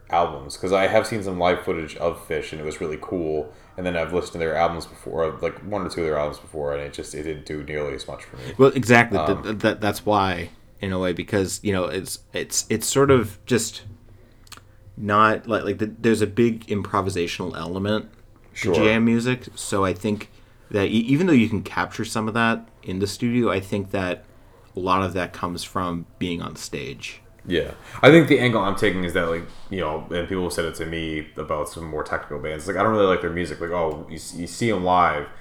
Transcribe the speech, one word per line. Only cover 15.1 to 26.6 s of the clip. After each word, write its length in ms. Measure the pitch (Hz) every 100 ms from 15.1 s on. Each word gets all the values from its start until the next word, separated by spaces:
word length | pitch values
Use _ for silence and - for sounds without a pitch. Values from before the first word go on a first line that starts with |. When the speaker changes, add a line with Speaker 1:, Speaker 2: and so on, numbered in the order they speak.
| 104 110 110 -
Speaker 2:
like, 180 | 104
like, 120 | 78 98
the, 80 | 110 -
there's 240 | 117 107
a 40 | 104
big 400 | 95 117 113 -
improvisational 840 | 104 95 104 95 92 85 - 92
element 540 | 80 82 92 98 107 110 - - - -
Speaker 1:
Sure. 180 | - 110
Speaker 2:
to 60 | 82
jam 240 | 107 113
music, 440 | 117 117 120 127 -
so 300 | - - 101
I 80 | 95
think 380 | 92 110 104 - - - - -
that 160 | 104 98
e-, 180 | 110 117
even 200 | 139 185
though 80 |
you 160 | 143 104
can 120 | 95
capture 440 | - - 90 - 107
some 220 | 120 110
of 40 |
that 320 | 110 117 113 - -
in 180 | - 92
the 60 | 101
studio, 440 | - 120 120 113
I 100 | 95
think 300 | 95 104 95
that 340 | 101 92 87 - - - - -
a 60 | -
lot 220 | 92 92
of 100 | 95
that 220 | 90 87
comes 280 | - 92 87
from 420 | - 98 90 85 85 -
being 220 | 92 85
on 160 | 82
stage. 640 | 78